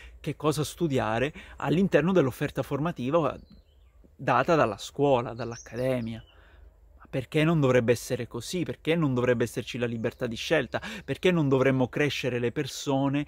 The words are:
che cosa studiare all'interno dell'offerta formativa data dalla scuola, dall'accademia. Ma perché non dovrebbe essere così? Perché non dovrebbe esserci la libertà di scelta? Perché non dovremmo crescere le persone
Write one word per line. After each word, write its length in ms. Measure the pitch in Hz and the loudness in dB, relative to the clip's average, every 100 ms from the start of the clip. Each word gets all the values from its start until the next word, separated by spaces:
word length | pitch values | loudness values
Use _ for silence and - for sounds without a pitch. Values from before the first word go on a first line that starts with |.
| - - | -20 -10
che 160 | - - | -10 -2
cosa 260 | 151 151 | -2 0
studiare 680 | 139 - 170 127 110 113 139 185 - - | -4 -2 -2 0 0 0 -2 -6 -18 -8
all'interno 560 | 139 151 196 156 165 | 0 2 4 4 4
dell'offerta 500 | 180 135 - 143 - | 2 2 -2 -6 -4
formativa 720 | 131 139 160 160 123 165 143 - - - _ _ _ _ - - | -4 -4 -4 -4 0 0 0 -4 -14 -20 _ _ _ _ -20 -6
data 380 | 135 123 139 | 2 2 4
dalla 240 | 160 117 98 | 4 2 0
scuola, 560 | - - 143 127 117 | -8 0 2 2 0
dall'accademia. 880 | 117 117 117 - 113 131 127 113 113 - _ - - - _ - - | -8 -10 -10 -10 -4 -2 -2 -4 -10 -14 _ -20 -20 -20 _ -20 -20
Ma 80 | - | -10
perché 320 | 135 117 156 | -8 -2 0
non 160 | 156 165 | 2 4
dovrebbe 320 | 135 127 117 | 4 4 4
essere 380 | 117 - 123 117 | 0 -2 -6 -6
così? 340 | 117 - 180 | -10 -8 -6
Perché 320 | 135 120 151 | -6 -4 -2
non 180 | 170 147 | 0 2
dovrebbe 300 | 123 123 120 | 2 2 2
esserci 340 | 117 - 113 120 | 0 -4 -8 -6
la 100 | 120 | -4
libertà 420 | 117 117 - 123 | -4 -6 -4 -8
di 80 | 113 | -6
scelta? 440 | - 160 120 120 208 214 | 0 0 0 -6 -8 -10
Perché 280 | - 139 185 | -8 0 2
non 160 | 175 139 | 4 4
dovremmo 400 | 135 131 131 123 | 4 4 4 0
crescere 500 | 151 147 - 135 120 | 0 -2 -2 -4 -2
le 140 | 120 | -2
persone 760 | 151 139 - - 135 139 143 | -2 -6 -6 -2 0 0 -2